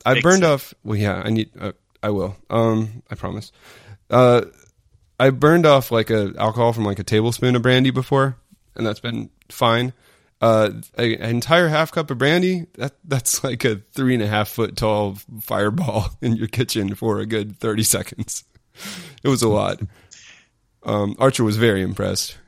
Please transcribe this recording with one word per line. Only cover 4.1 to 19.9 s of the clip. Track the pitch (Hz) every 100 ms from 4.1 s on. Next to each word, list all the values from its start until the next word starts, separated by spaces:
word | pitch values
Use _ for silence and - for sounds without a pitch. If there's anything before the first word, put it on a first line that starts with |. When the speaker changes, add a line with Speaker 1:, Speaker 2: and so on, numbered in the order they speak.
Speaker 1:
Uh, | 120 127 120 - - _ _ _ _ _ -
I | 135
burned | 131 147 170 160
off, | 139 127
like, | 117 110
a | 110 101 -
alcohol | 107 110 117
from, | 113 104
like, | 98
a |
tablespoon | 95 107 110 117 127 123
of |
brandy | 120 127 131
before, | 127 127 139 135 127 _ _ _ -
and | 113
that's | -
been | 117 113 107 _ _
fine. | - 120 113 123 - _ _ _ -
Uh, | 117 110 107 107 - -
a, | 117 113
an | 110
entire | 117 120 170 170
half | 151 156
cup | - 151
of | 127
brandy, | 135 170 185 185 165 -
that, | 127 -
that's | 170 135 - -
like | 139 120 127
a | 107 -
three | - 131
and | 127
a | 104
half | 107 107
foot | - 107 95
tall | 110 104 104 101 - 113
fireball | - 101 104 123 156 107 95 -
<laughs> |
in | 127 113
your | 113
kitchen | - 123 113 98 101
for | 117 101
a | 104
good | 110 107 101
thirty | 113 107
seconds. | 110 113 - - 110 - - _ _ - 202 - - -
It | 139
was | 131
a | 113
lot. | 104 98 98 98